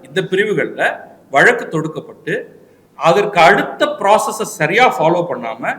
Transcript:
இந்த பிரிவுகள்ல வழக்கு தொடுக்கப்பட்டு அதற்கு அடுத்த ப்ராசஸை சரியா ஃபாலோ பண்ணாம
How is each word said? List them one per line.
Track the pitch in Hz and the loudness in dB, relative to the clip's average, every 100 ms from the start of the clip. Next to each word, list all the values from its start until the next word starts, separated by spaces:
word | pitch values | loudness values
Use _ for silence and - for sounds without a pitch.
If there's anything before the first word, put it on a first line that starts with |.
இந்த | 131 160 | -6 -6
பிரிவுகள்ல | 180 190 214 175 117 127 190 - - - _ | -4 -2 0 -2 -4 -2 -4 -4 -14 -20 _
வழக்கு | 135 180 240 - | 4 4 2 -4
தொடுக்கப்பட்டு | 160 156 143 120 110 - 220 - - _ _ _ - | -8 -6 -10 -14 -16 -8 -8 -8 -20 _ _ _ -2
அதற்கு | 151 180 202 175 | 2 2 2 4
அடுத்த | 165 208 - - 294 - | 4 4 0 -4 -4 -2
ப்ராசஸை | 196 214 - - 202 | 2 2 0 -6 -10
சரியா | - 151 202 247 | -4 -2 2 2
ஃபாலோ | - 160 175 | 2 0 0
பண்ணாம | 165 123 117 113 160 | -2 -6 -8 -8 -8